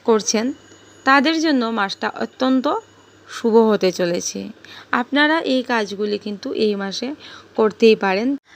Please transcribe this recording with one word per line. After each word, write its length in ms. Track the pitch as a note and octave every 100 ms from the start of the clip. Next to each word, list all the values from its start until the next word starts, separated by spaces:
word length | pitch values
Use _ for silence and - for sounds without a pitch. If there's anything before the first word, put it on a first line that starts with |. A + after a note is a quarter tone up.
করছেন, 400 | - A3 F#3+ G#3+ B3 D#4 - - - - -
তাদের 300 | C#4 C#4+ D#4+
জন্য 220 | D#4+ C4 A3+
মাসটা 380 | A3+ G3 - A3 -
অত্যন্ত 480 | A3+ - C4 C4 C#4+ G#4+ - - _ - -
শুভ 260 | - A#3 A3 A3
হতে 240 | G3+ F#3
চলেছে। 480 | F3 F3 F3+ - G3 G3+ - - - -
আপনারা 440 | B3 B3 C#4 D4+ D#4+ -
এই 160 | C4
কাজগুলি 540 | B3 A#3 G3+ G3 G#3 G#3
কিন্তু 300 | G#3+ G3+ C4+
এই 200 | - A3 G3+
মাসে 320 | G3 F#3 B3 D4+ - - -
করতেই 420 | - A3 - A3+ A3
পারেন, 320 | G3 F#3+ B3 C#4 _